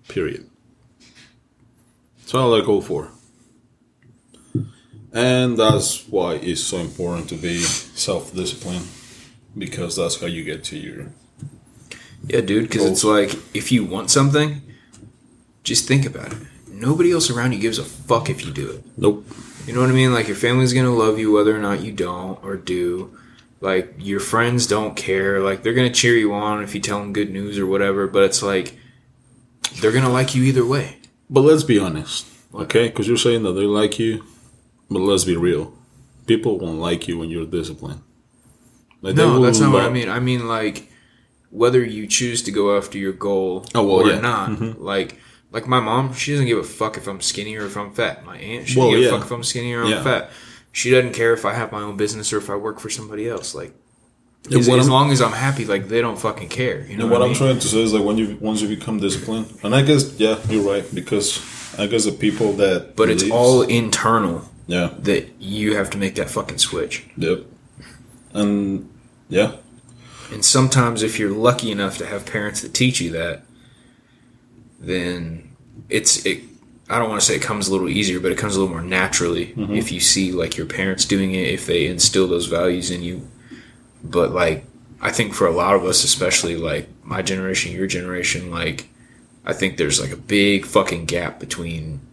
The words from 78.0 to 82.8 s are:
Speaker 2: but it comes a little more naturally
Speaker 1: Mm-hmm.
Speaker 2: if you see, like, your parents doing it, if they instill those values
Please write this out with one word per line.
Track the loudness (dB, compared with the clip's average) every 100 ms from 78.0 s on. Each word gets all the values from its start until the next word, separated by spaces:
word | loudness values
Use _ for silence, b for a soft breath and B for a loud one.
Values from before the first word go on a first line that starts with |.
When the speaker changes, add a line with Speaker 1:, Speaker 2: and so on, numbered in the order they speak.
| 0 0
Speaker 2:
but | -2
it | -2
comes | -2 0
a |
little | -2
more | -4
naturally | -4 -2 0 0 -2 -2 -6
Speaker 1:
Mm-hmm. | -6 -4
Speaker 2:
if | -2 -2
you | 0
see, | 2 2 0
like, | -2 -4 -4
your | -6
parents | -4 -4 -2
doing | 0 2 0
it, | 0 -2
if | -4 0
they | 0 0
instill | 0 2 2 2
those | 0 0
values | 0 0 0